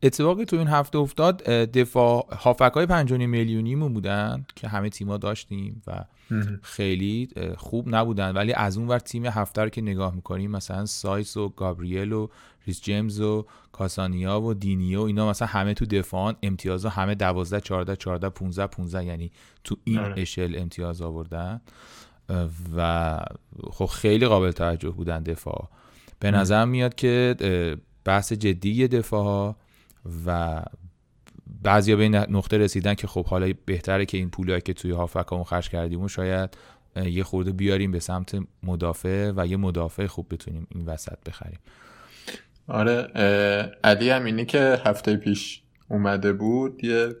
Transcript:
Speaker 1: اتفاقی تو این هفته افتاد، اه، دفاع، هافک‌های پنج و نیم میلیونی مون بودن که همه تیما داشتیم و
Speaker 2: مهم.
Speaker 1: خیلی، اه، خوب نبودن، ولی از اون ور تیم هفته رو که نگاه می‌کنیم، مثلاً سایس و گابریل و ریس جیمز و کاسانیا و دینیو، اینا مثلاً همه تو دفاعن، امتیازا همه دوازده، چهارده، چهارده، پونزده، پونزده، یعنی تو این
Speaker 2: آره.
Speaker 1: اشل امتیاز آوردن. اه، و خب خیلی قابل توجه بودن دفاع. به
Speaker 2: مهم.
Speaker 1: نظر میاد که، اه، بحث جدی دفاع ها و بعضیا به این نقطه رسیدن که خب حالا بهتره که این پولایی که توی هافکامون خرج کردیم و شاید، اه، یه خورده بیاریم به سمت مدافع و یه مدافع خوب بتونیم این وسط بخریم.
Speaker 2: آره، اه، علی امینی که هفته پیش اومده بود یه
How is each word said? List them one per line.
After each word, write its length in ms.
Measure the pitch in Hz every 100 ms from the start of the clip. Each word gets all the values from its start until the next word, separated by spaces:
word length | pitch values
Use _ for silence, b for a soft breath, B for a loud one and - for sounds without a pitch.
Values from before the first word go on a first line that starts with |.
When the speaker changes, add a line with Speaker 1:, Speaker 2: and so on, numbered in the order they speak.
Speaker 1:
اتفاقی 420 | 135 - 151 185 226
تو 120 | 165
این 100 | 156
هفته 300 | 147 139 151
افتاد، 460 | 143 - 165 185 -
اه، 200 | 117 113
دفاع، 600 | 123 123 127 120 120 -
هافک‌های 540 | - 123 123 127 147 170
پنج 260 | 170 131
و 60 | 127
نیم 120 | 123
میلیونی 460 | 117 113 113 113 139
مون 180 | 151
بودن 520 | 110 98 101 107 127 135 -
که 120 | 107
همه 220 | 101 101
تیما 280 | - 101 101
داشتیم 640 | 101 110 - 98 101 107 90
و 180 | 92 87 b b
Speaker 2:
مهم. 280 | 110 104 101
Speaker 1:
خیلی، 680 | - - 98 92 98 110 127 -
اه، 200 | 87 87
خوب 400 | - 117 127 110
نبودن، 360 | 117 104 95
ولی 220 | 95 107
از 240 | - 104 95
اون 100 | 117
ور 120 | 123
تیم 260 | - 117 120
هفته 360 | 110 101 -
رو 80 | 110
که 120 | 113
نگاه 340 | 107 95 95 90
می‌کنیم، 360 | - 92 101
مثلاً 340 | 101 - 95 104
سایس 520 | - 98 101 104 110
و 120 | 101
گابریل 640 | - 95 87 87 92 101
و 160 | 110 107 b b b -
ریس 140 | 87
جیمز 380 | - 101 110 104
و 260 | 107 107 107 b b
کاسانیا 720 | - 95 - 92 90 92 104
و 120 | 113
دینیو، 480 | 101 98 92 92 95
اینا 280 | 107 104 107
مثلاً 180 | 101 113
همه 260 | 104 98
تو 120 | 104 107
دفاعن، 500 | 98 90 92 101 -
امتیازا 460 | 101 95 95 92 104
همه 260 | 98 95 101
دوازده، 460 | 95 90 87 104
چهارده، 340 | - 92 90 98
چهارده، 340 | 92 87 95
پونزده، 380 | - 95 90 98
پونزده، 380 | - 87 92 87
یعنی 260 | 85 85 b b b
تو 120 | - -
این 160 | - 110
Speaker 2:
آره. 220 | 104 95
Speaker 1:
اشل 340 | 90 - 90 82
امتیاز 440 | 87 - 87 85
آوردن. 600 | 85 80 82 82 87 117 - B B B B B -
اه، 200 | 92 85 80 87 82
و 440 | 85 82 82 78 - - _ - -
خب 140 | - 95
خیلی 420 | - 107 110 120
قابل 240 | 101 92
توجه 380 | 85 85 85 80
بودن 340 | 90 85 82
دفاع. 460 | 82 82 - - - b b b b -
به 120 | 101
Speaker 2:
مهم. 80 | 101
Speaker 1:
نظر 260 | 95 107 117
میاد 300 | 127 123 -
که، 400 | 127 123 123 123
اه، 360 | 95 90 85 76 _ _ -
بحث 280 | 98 101
جدی 540 | 110 104 87 98 113 127
دفاع 360 | 120 107 107
ها 320 | 101 101 101 107 b b b b 85 85 87
و 360 | 85 82 78 82 - 87 _ _ _ - - - -
بعضیا 320 | - 104 101 104
به 80 |
این 120 | 107 104
نقطه 420 | 104 98 - 107
رسیدن 360 | 101 98 95
که 140 | 101 104
خب 180 | - 87
حالا 280 | 92 92 90 -
بهتره 400 | 92 92 98 98
که 120 | 95
این 120 | 90
پولایی 320 | - 90 90
که 120 | 90
توی 180 | 90 90
هافکامون 520 | 87 85 90 87 90
خرج 260 | 85 87 -
کردیم 320 | 87 85 87
و 60 | 98
شاید، 500 | - 92 92 95 B B B B -
اه، 140 | 92
یه 140 | 87
خورده 280 | 95 92 92
بیاریم 400 | 92 98 95 98
به 80 | 87
سمت 380 | - 92 92 101 95 _
مدافع 680 | 90 87 85 82 92 98 104 98
و 120 | 87
یه 100 | 95
مدافع 500 | 95 85 82 - 98
خوب 260 | - 82
بتونیم 340 | 85 - 82 82
این 160 | 90 82
وسط 320 | 80 - - -
بخریم. 340 | - 80 82 B B B B B B B B B _ -
Speaker 2:
آره، 400 | 110 110 120 - -
اه، 540 | 101 101 101 101 107 -
علی 280 | 107 104 120
امینی 340 | 131 120 110 117
که 360 | 143 135 127 110
هفته 300 | 101 - 107
پیش 460 | 104 101 - - _ _ -
اومده 460 | 107 101 98 101
بود 500 | 98 107 123 135 131
یه 320 | 117 117 117 117